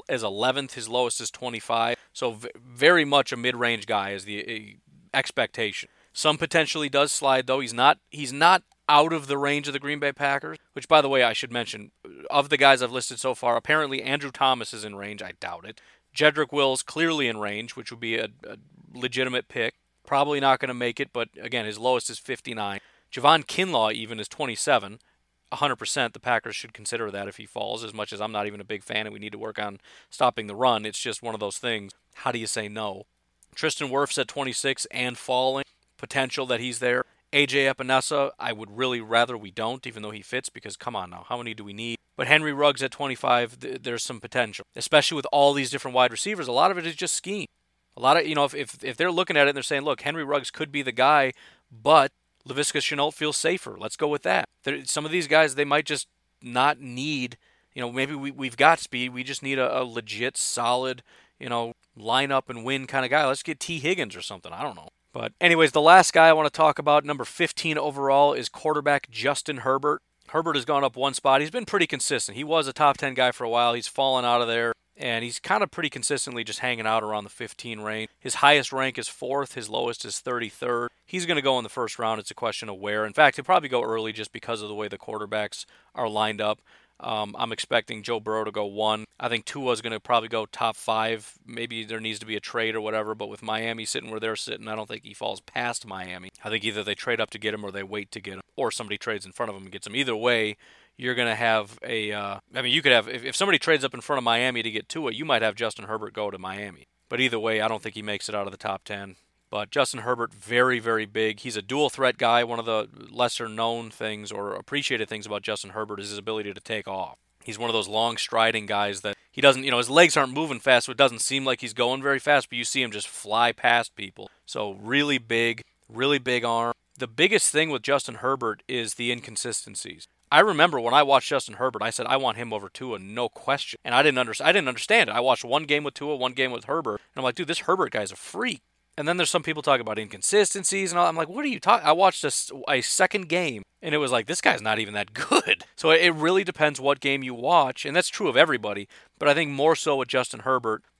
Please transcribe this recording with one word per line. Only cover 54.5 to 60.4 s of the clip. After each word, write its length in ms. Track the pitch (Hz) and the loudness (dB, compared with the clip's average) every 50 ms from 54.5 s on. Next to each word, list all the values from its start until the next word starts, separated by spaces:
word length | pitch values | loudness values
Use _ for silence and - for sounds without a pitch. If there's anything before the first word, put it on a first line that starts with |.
| _ _ - | _ _ -6
There, 220 | 135 147 139 131 | -6 -6 -4 -6
some 180 | - - 151 151 | -4 -4 -4 -4
of 80 | 156 | -2
these 160 | 165 180 156 | -2 -2 2
guys, 280 | 135 151 160 156 143 127 | 4 6 6 6 6 2
they 100 | 139 143 | 0 0
might 200 | 143 143 151 147 | 2 2 0 0
just 220 | - 151 135 - - _ _ _ _ _ _ | 0 -4 -4 -6 -8 _ _ _ _ _ _
not 380 | - 120 120 127 135 147 151 123 | -14 -2 2 2 4 4 2 0
need, 560 | 139 127 120 127 139 156 151 135 127 120 123 - _ _ _ _ _ _ _ | -6 -10 -8 -6 -4 -4 -2 -4 -4 -6 -8 -14 _ _ _ _ _ _ _
you 60 | 127 | -8
know, 100 | 123 120 | -8 -4
maybe 240 | 120 131 135 139 151 | -2 -2 -2 -2 -4
we, 160 | 139 135 143 | -6 -8 -8
we've 240 | 131 135 135 127 117 | -8 -8 -8 -6 2
got 240 | - 139 160 165 - | 4 6 6 6 4
speed. 340 | - - - 123 127 127 123 | 0 -6 -6 -6 -6 -6 -6
We 120 | 127 127 | -8 -8
just 180 | 135 139 - 139 | -8 -8 -8 -6
need 160 | 135 139 131 | -4 0 0
a, 220 | 127 123 120 131 | 0 0 0 -2
a 20 | 127 | -2
legit, 540 | 123 113 117 110 107 107 104 123 127 - | -4 -6 -8 -8 -8 -6 -4 -4 -4 -2
solid, 640 | - | -2